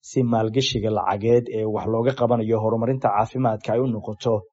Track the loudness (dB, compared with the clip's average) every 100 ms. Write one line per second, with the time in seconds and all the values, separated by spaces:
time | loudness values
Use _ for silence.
0 | -4 -2 2 2 0 0 0 -2 -2 -2
1 | -2 -2 4 4 2 -4 -2 -2 -2 0
2 | 0 0 0 2 2 0 2 0 0 0
3 | 0 0 0 0 0 0 -2 0 0 -2
4 | -6 -4 -2 -2 -4